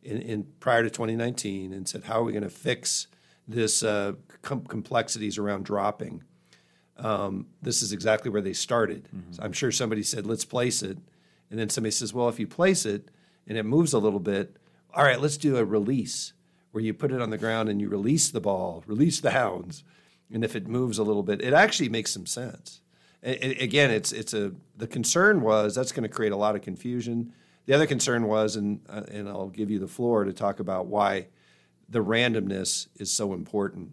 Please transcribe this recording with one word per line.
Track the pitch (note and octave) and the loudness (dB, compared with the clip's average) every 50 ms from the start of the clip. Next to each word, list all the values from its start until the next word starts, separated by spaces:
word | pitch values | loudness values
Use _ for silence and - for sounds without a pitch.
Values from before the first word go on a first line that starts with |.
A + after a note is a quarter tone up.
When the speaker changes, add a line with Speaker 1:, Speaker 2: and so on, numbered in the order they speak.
Speaker 1:
in, | _ C3+ G#2+ A#2 | _ -8 -8 -8
in | C3+ A#2 A2+ G#2+ G2 - - _ | -6 -4 -6 -6 -6 -8 -12 _
prior | - C3 A#2+ A#2 | 0 2 4 4
to | A#2 A2+ | 4 2
twenty | - - A#2+ A2 A2+ | -2 -4 -4 -2 -2
nineteen, | A2+ A#2 A#2+ B2 A#2+ - G#2+ G2 G2 F#2+ F#2 F#2+ | -2 -2 -4 -4 -4 -6 -6 -6 -6 -8 -8 -10
and | G2 - - | -8 -8 -8
said, | - G#2 - | -8 -10 -8
"How | - A2+ A2+ | -2 0 0
are | A#2 | 0
we | A#2 G2+ | 0 0
gonna | G#2 G2+ F#2+ | -2 -4 -6
fix | - - - - B2 A#2+ - - - - - - _ _ _ _ _ _ _ - | -8 -6 -2 -2 -2 -2 -2 -4 -4 -4 -4 -8 _ _ _ _ _ _ _ -6
this, | A2 A#2+ A2+ G#2+ - - - | -2 0 0 2 2 2 2
uh, | A2 G#2 G#2 G2+ G2+ G2 - - _ - - | 2 2 2 0 -2 -4 -8 -12 _ -20 -16
com-, | - - C#3+ B2 - | -8 -6 -6 -6 -6
complexities | - - A#2 G#2+ - C3+ A#2+ A2 - - A2+ G#2+ G#2+ F#2 G#2+ | -6 -8 -8 -6 0 0 0 0 0 -4 -4 -4 -6 -4 -2
around | G#2 G#2 G2+ F#2+ G2 | -2 -2 -2 -4 -4
dropping?" | - G#2 G2+ G2 G#2 G#2 - - - - - - _ _ _ _ _ _ _ _ _ _ _ _ _ _ - | -2 -2 0 0 0 -2 -4 -8 -12 -12 -14 -18 _ _ _ _ _ _ _ _ _ _ _ _ _ _ -6
Um, | C3 A2 A2 G2 G2+ G2 F#2+ F#2+ - - _ _ | -2 -2 0 0 -2 -2 -4 -6 -8 -10 _ _
this | - B2+ A2+ - B2 | -6 -2 -2 0 -2
is | G#2+ | -2
exactly | G2+ G2 E2+ A2 A2 G#2+ - B2+ | -4 -2 4 4 4 4 2 0
where | G2+ G#2 | -2 -2
they | G2 F#2+ F2+ | -2 -2 -4
started. | - - - B2+ A#2 A2 G2 E2 - - - - | -4 -4 0 2 2 2 2 0 -6 -10 -14 -14
Speaker 2:
Mm-hmm. | G2 F2+ F2 F2 | -14 -14 -14 -14
Speaker 1:
So | F2 - | -10 -8
I'm | G#2+ E2+ | -6 -4
sure | - - B2 | -2 -2 0
somebody | A2 - C3 A2 A2 G#2+ G2+ | 0 0 0 0 0 -2 -2
said, | - - A#2 G2 | -2 -4 -4 -2
"Let's | G2+ A2+ A2 - | -4 -2 -4 -4
place | - - B2 B2 B2 A#2 - | -4 -2 0 0 2 0 -2
it." | - F#2+ F#2+ E2+ - _ _ _ _ _ _ _ _ _ | -4 -6 -8 -10 -14 _ _ _ _ _ _ _ _ _
And | G#2 A2+ | -6 -4
then | A2+ G#2 | -4 -2
somebody | - - A2+ A2 | -2 -2 -2 -2
says, | G#2 - A#2+ G#2+ - | -2 -2 -4 -4 -2
"Well, | B2 A#2+ A#2+ | 0 0 0
if | A2+ - | 0 -2
you | A2+ F#2+ | -6 -8
place | - - E3+ F#3+ G3 - - | -2 2 4 4 4 4 2
it | G#2+ G2+ G#2 - - _ _ _ _ _ _ _ - | -2 -2 -4 -6 -12 _ _ _ _ _ _ _ -6
and | G#2+ A2+ | -4 -2
it | G#2+ | 0
moves | G#2+ B2+ D3+ E3+ D3+ C3+ | 2 4 4 4 6 4
a | A#2 | 4
little | G2+ G#2+ G2 G2+ | 4 4 2 2
bit, | F2+ G#2 G2+ G2 G2+ - - - _ _ _ _ _ _ - | 0 0 0 0 0 -4 -8 -20 _ _ _ _ _ _ 2
all | A#2 C#3 | 6 6
right, | C#3 B2+ A#2+ | 6 6 4
let's | C3+ D3+ C#3+ - | 2 0 -2 2
do | - D3+ C3+ B2+ | 0 2 4 4
a | A2+ | 2
release | G2+ G#2 G#2+ G2+ G2+ C#3 C3 G#2+ - - - - - - _ _ _ _ _ _ _ | 2 2 2 2 2 0 0 -2 -4 -6 -8 -8 -10 -12 _ _ _ _ _ _ _
where | _ A2 A2+ | _ -4 -2
you | A2 G#2+ | -2 -2
put | - - C#3+ | 0 -2 -2
it | C3 B2+ | 0 0
on | A#2+ A2 | -2 -2
the | A2 G2 | -2 -2
ground | G#2+ A2+ A2+ A2+ A2 G#2+ | 0 0 0 2 0 0
and | G#2 G2+ | 0 0
you | G2+ G2 | -2 -2
release | F#2+ G2+ G2 A2+ C#3+ D#3+ - - | -2 0 2 2 4 4 2 0
the | - A#2 | 0 -2
ball, | F#2 G#2 G2 F#2 F#2 F2 E2+ E2+ - - | 0 0 0 0 -2 -4 -6 -8 -8 -6
release | G#2+ A2 C#3+ E3+ C#3 - | 2 4 4 4 4 2
the | - B2+ | 0 2
hounds." | - C3+ B2 G#2+ F2+ F2+ F2+ F2+ - - - _ _ _ _ _ _ _ _ _ | 2 2 2 2 -2 -4 -8 -10 -12 -16 -16 _ _ _ _ _ _ _ _ _
And | A2 A2+ A2+ | -4 -2 -2
if | A2 - | -2 -2
it | A#2 F#2+ G2 | -4 -6 -2
moves | A2+ B2 B2+ B2 G#2+ G2 | -2 0 0 0 0 0
a | A2 | 2
little | G#2 G#2+ G2+ G2+ | 2 2 0 2
bit, | F2+ G#2 G2 | 0 0 0
it | - B2+ C3+ | 2 4 6
actually | D#3 G3 A3 - - D3 A#2+ | 6 6 6 4 0 0 0
makes | A2 A#2 G#2+ - | 0 -2 -2 -4
some | - G2+ F2+ - | -6 -6 -6 -8
sense. | - - B2 B2 - - - - - - _ _ _ _ _ _ _ _ - | -8 -8 -8 -10 -12 -14 -18 -20 -20 -20 _ _ _ _ _ _ _ _ -6
A-, | A#2+ C3 - - | -6 -4 -2 -2
a-, | C3+ C3 - C3 | -4 -2 -2 -2
again, | A#2 G2 C#3+ D3 C3+ | 2 6 6 6 6
it's, | A#2 G#2+ - - - | 6 2 0 -2 -4
it's | A2 A2 - - | -4 -6 -4 -4
a, | G#2+ G2+ G2+ F#2 - - _ _ - | -2 -2 -4 -6 -10 -18 _ _ -12
the | A2 A#2 | -10 -8
concern | - C3+ A2+ - - E3+ F#3 G#3 G#3+ F#3 | -4 -4 -2 0 4 6 6 6 6 6
was | B2+ A2 G#2+ A2 G#2 G#2+ G2+ | 6 4 4 4 4 2 0
that's | B2+ C3 B2+ | -2 -4 -4
gonna | - - A#2 G#2+ | -2 -4 -4 -4
create | - - A2+ G#2+ | -2 0 0 0
a | G2+ G2 | 2 2
lot | G#2 G#2+ G#2+ | 2 2 0
of | G2+ | 0
confusion. | - - F#2 - - B2 B2 B2 A2+ A#2+ A#2 A#2 A#2 A#2 - _ _ _ _ _ _ | -4 -8 -12 -8 -6 -4 -4 -4 -2 -2 -2 -2 -4 -4 -8 _ _ _ _ _ _
The | - C3+ | 4 4
other | D3 D#3 D3+ | 4 6 4
concern | D3 A#2+ - - B2 A#2 A#2 G#2+ | 2 0 0 2 2 2 2 2
was, | G#2+ A2 G#2+ G#2+ F#2+ | 2 2 2 2 0
and, | A2 G2+ G#2 G#2 - - - | 0 -2 -2 -2 -4 -6 -12
uh, | G2 G#2 G2+ - | -12 -12 -12 -10
and | - G#2 G#2 G2+ | -12 -12 -10 -10
I'll | G2+ G2 F#2+ F#2+ | -8 -8 -8 -10
give | F#2 - G#2+ G2+ | -6 -6 -4 -2
you | G#2+ G2+ | -2 -2
the | F#2+ F2+ | -2 -4
floor | - - B2 A#2+ A#2+ A2 G2+ | -6 -2 0 2 4 4 2
to | G2 F#2 | 0 -2
talk | - G#2+ G2+ G2 - | -2 -2 -2 -2 -2
about | G#2 F#2+ F#2+ F#2 F#2 | -4 -4 -2 -4 -4
why | F2+ G2 G#2 G2+ G2 G2 F#2+ F2 - _ _ _ _ _ _ _ _ _ _ _ _ | -2 2 2 4 4 2 0 -4 -8 _ _ _ _ _ _ _ _ _ _ _ _
the | - A#2 G#2+ | 0 0 2
randomness | F#2 A2+ A2+ A#2+ B2 A#2 A2 G2 G2 G2 F#2+ F#2+ - - - - - _ - | 2 2 4 4 4 2 2 0 -2 -2 -4 -2 -4 -4 -4 -6 -10 _ -12
is | G2+ F#2+ | -6 -4
so | - - A2 G2+ F#2+ | -2 -2 -2 -2 -4
important. | F2 E2+ - - G#2 G2+ F#2+ - F#2+ F2+ - | -6 -8 -4 -2 -2 -2 -2 -4 -8 -14 -14